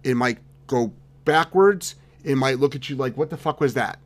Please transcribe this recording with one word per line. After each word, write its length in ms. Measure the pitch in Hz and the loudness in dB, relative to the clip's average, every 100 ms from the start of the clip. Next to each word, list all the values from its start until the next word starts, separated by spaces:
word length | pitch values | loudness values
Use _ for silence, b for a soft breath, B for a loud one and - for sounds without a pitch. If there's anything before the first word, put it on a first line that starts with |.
It 120 | 135 123 | -2 0
might 240 | 123 113 - - - | -2 -4 -14 -20 -4
go 260 | 127 113 - - - | -2 -2 -6 -20 -6
backwards. 720 | - 156 160 185 196 196 - - b b | 2 2 2 4 4 4 -8 -16 b b
It 120 | 165 135 | -4 0
might 240 | 131 131 | 0 2
look 140 | 139 | 0
at 160 | 139 131 | -2 -10
you 60 | 135 | -6
like, 200 | 131 139 | -4 -4
"What 140 | 156 | -6
the 80 | 156 | -4
fuck 240 | 160 147 | -6 -2
was 140 | 143 123 | -2 -2
that?" 240 | 107 - | -6 -8